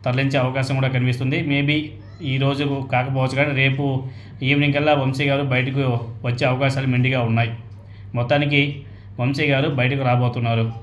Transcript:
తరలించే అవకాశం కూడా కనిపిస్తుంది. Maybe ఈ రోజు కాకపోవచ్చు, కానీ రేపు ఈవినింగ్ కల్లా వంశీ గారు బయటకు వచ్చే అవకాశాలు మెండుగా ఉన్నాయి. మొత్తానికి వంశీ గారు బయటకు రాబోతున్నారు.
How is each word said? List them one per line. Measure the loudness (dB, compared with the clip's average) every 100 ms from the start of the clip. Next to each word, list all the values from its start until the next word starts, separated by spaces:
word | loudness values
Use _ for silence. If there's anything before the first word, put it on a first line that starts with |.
| -2
తరలించే | 0 0 2
అవకాశం | 0 0 -2 0
కూడా | 0
కనిపిస్తుంది. | 2 0 0 0 0
Maybe | 0 0 2 0 -2 -12 -18 -10 -4
ఈ | 0
రోజు | 0 0 -2 -2 0
కాకపోవచ్చు, | -2 0 0 0 0
కానీ | 0 2
రేపు | 2 2 0 -2 -4 -12 -18 -6
ఈవినింగ్ | 0 2 4
కల్లా | 2 2
వంశీ | 4 2 0 0
గారు | 2
బయటకు | 2 0 0 0 0 -2 -4 -6
వచ్చే | -4 0 0
అవకాశాలు | 2 0 0 0
మెండుగా | 2 2 2
ఉన్నాయి. | 2 0 0 -4 -14 -18 -18 -18 -8 -4
మొత్తానికి | 2 2 4 2 2 -2 -14 -18 -16 -4
వంశీ | -2 0 2
గారు | 2 2
బయటకు | 2 0 2
రాబోతున్నారు. | 2 2 2 0 0 2 0 -4